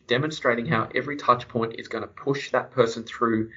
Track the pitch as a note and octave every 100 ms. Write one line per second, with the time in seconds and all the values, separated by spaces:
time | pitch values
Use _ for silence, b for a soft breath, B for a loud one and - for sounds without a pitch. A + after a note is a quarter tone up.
0 | - B2 D#3 D#3 B2+ A#2 A2+ A2+ - -
1 | C#3 C#3+ - A#2+ - A#2 A2+ - - A2
2 | G2+ - C#3 C#3 - B2+ - C3 A2+ A#2
3 | A2 - A#2 A2 A2